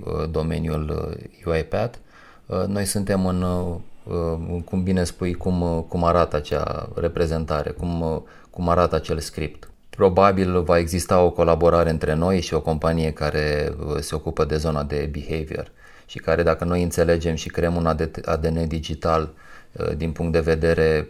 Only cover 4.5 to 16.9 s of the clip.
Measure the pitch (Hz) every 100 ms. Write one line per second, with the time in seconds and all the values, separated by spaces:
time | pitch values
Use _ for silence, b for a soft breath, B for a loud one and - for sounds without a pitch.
4.5 | 87 85 95 92 92 87 - 90 85 95
5.5 | 87 85 82 82 87 85 85 82 76 76
6.5 | 73 76 76 - - 85 82 82 80 78
7.5 | 76 - - 87 85 82 78 B B B
8.5 | - 85 85 85 80 - 78 - - 76
9.5 | - - - - - 98 90 98 95 92
10.5 | 90 85 87 82 90 - 92 87 85 85
11.5 | 80 85 85 82 80 76 78 87 92 -
12.5 | 78 80 78 82 82 78 76 76 78 76
13.5 | 73 76 73 73 73 78 78 82 - 78
14.5 | 78 80 73 73 73 73 73 73 78 78
15.5 | - - B B B - - - 82 82
16.5 | 80 85 90 87